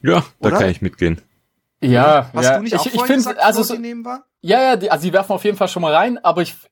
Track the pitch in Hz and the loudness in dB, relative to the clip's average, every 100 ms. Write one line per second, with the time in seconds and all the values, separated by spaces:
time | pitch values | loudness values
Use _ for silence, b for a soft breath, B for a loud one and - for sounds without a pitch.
0 | - 170 - _ 107 185 95 90 92 - | 2 0 -2 _ -2 0 0 -2 -6 -2
1 | 85 82 _ _ _ _ _ _ 131 120 | -2 -2 _ _ _ _ _ _ 0 4
2 | 143 151 127 - 165 - 220 - 254 233 | 4 4 0 -2 0 0 0 -4 -2 -4
3 | 247 269 247 - 196 214 226 233 233 240 | 0 0 0 0 0 2 -2 -4 -10 -12
4 | 233 254 _ _ - 233 262 233 185 160 | -12 -14 _ _ 0 2 2 0 0 -2
5 | 175 180 190 190 208 196 185 185 170 151 | 0 -2 0 -2 -2 -2 -2 -2 0 2
6 | 220 233 180 170 170 - _ | 2 0 -2 0 -4 -8 _